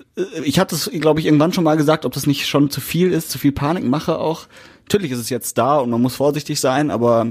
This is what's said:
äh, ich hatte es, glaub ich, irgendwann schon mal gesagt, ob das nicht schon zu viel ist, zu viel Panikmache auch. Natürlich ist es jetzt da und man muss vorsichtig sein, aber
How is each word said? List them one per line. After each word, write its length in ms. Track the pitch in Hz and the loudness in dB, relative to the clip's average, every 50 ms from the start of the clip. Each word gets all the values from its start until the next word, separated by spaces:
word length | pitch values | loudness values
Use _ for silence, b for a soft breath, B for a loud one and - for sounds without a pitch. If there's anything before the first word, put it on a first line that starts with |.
| - _ - | -20 _ -8
äh, 260 | - 180 202 240 160 131 | -8 -8 -6 -6 -6 -4
ich 140 | - - 175 | -2 0 0
hatte 140 | 180 - 190 | 0 0 -2
es, 140 | 147 - - - 165 | -6 -6 -6 -4 0
glaub 200 | 147 156 147 160 | 2 2 2 2
ich, 60 | 156 | 2
irgendwann 280 | - 151 147 151 175 180 | 4 4 4 4 2 2
schon 100 | 190 170 | 2 2
mal 140 | 151 156 160 | 2 2 2
gesagt, 280 | 147 147 156 160 - | 4 2 2 0 0
ob 80 | 127 - | -4 -4
das 120 | 139 - 147 | -2 0 0
nicht 200 | 139 - - - | 0 0 -2 0
schon 220 | - 143 143 139 | 2 2 2 2
zu 120 | - 135 | 0 -4
viel 300 | - - - 165 180 185 | -8 -4 0 0 2 2
ist, 180 | 170 160 165 - | 2 0 -2 -4
zu 80 | - 127 | -8 0
viel 140 | - 143 | 0 0
Panikmache 680 | 139 - 143 147 165 185 - 120 131 156 - - 160 - | 0 0 -2 -2 -2 -2 0 -2 -2 -2 0 -2 -2 -2
auch. 300 | - 156 165 - - - B B B B B B B | -2 -4 -4 -4 -8 -20 B B B B B B B
Natürlich 280 | B - - 196 127 | B 0 0 0 0
ist 80 | 127 120 | -6 -6
es 100 | 113 - | -6 -4
jetzt 280 | 127 117 - - - - | -6 -6 -6 -4 -2 0
da 200 | 117 131 147 151 | 2 2 2 2
und 120 | 127 120 | 2 0
man 120 | 120 117 | 0 0
muss 140 | 123 127 - | 0 0 0
vorsichtig 440 | - 135 147 143 151 - - 147 - | 0 0 0 0 0 -4 -4 -4 -2
sein, 300 | - 135 131 143 151 147 | 0 0 0 2 0 0
aber 380 | 90 113 117 120 117 113 113 117 | 0 0 2 4 4 2 2 0